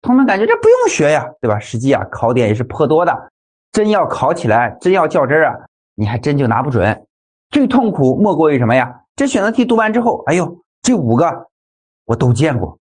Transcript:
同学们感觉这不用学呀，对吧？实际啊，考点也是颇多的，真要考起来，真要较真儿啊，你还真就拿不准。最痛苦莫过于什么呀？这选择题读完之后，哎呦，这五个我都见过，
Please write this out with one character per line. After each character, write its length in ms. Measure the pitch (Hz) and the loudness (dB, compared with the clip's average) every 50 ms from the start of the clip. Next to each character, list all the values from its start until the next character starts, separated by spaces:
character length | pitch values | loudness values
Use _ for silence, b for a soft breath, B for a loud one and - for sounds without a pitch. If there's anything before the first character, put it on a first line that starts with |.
同 140 | - 240 247 | -2 2 2
学 20 | |
们 80 | 262 269 | 4 4
感 140 | 233 196 196 | 2 2 0
觉 80 | 226 | 0
这 80 | 427 466 | 0 0
不 120 | 466 - 440 | 2 4 4
用 200 | 494 508 466 - | 4 4 2 0
学 220 | - - 147 147 | 0 0 2 2
呀， 160 | 156 143 - - - _ | 2 0 -2 -6 -8 _
对 80 | - 110 | -2 -2
吧？ 100 | 104 107 | -2 -2
实 180 | - - - | -4 -8 -8
际 160 | 113 127 139 127 | -4 0 0 0
啊， 100 | 98 98 - | 0 -2 -6
考 240 | - - 120 117 120 | -6 -2 -2 0 2
点 140 | 127 117 | 2 2
也 60 | 104 107 | 0 0
是 100 | 120 123 | -2 -4
颇 240 | - - - 151 | -4 -4 -2 0
多 160 | 131 156 165 175 | 2 2 2 2
的， 260 | 165 - - - - _ _ _ _ _ _ _ _ - | 0 -2 -4 -8 -18 _ _ _ _ _ _ _ _ -2
真 160 | 226 208 214 | -2 0 2
要 160 | 214 190 151 | 0 0 0
考 280 | - - - 127 147 180 | -2 -4 -2 -2 -2 -2
起 140 | - - | -2 0
来， 300 | 113 107 120 120 107 - - | 0 0 0 0 -2 -4 -4
真 140 | - 180 190 | 0 0 2
要 120 | 185 156 | 2 2
较 200 | 147 - 160 135 | 0 0 0 0
真 100 | 123 147 | 2 2
儿 100 | 160 156 | 2 2
啊， 80 | 123 117 - - - _ _ _ _ _ | 0 -2 -6 -14 -20 _ _ _ _ _
你 100 | 104 107 | -6 -4
还 120 | 104 123 | -4 -4
真 200 | 110 - 147 143 | -4 -4 -2 0
就 100 | 139 135 | 0 0
拿 160 | 113 113 120 135 | 0 0 0 0
不 60 | 147 | 0
准。 360 | 123 101 90 107 107 - - _ _ _ _ _ _ _ _ _ | 0 0 0 0 -2 -4 -8 _ _ _ _ _ _ _ _ _
最 180 | - 294 262 | 0 0 0
痛 240 | 262 247 262 233 208 | 2 2 0 0 0
苦 240 | 156 151 131 127 123 | 0 0 2 2 2
莫 200 | - 208 202 175 | 2 0 0 2
过 140 | 151 160 151 | 2 2 2
于 80 | 143 | 2
什 80 | 123 120 | 2 0
么 80 | 110 127 | 2 2
呀？ 280 | 131 117 113 - - _ _ _ | 0 0 -2 -8 -14 _ _ _
这 100 | - 277 | -4 -2
选 160 | 269 - 208 196 | -2 0 -2 -2
择 80 | 226 | 0
题 140 | 226 262 226 | 0 0 0
读 100 | - 226 | 2 2
完 160 | 226 220 220 | 0 0 0
之 80 | 214 240 | 0 0
后， 240 | 233 233 170 - - | 0 -2 -2 -2 -2
哎 60 | - 165 | -2 -2
呦， 260 | 180 170 - - - _ _ _ _ | -2 -2 -4 -8 -14 _ _ _ _
这 120 | - 240 247 | -2 -2 0
五 220 | 180 131 110 117 | 0 0 0 0
个 300 | 131 170 156 - - - - _ _ _ _ _ _ _ _ _ _ _ | 2 0 0 -4 -6 -12 -20 _ _ _ _ _ _ _ _ _ _ _
我 100 | - 113 | -4 -2
都 160 | - 127 123 | 0 0 0
见 260 | 110 110 156 156 127 | 2 2 0 0 -2
过， 200 | 104 87 76 - _ _ | -4 -6 -8 -10 _ _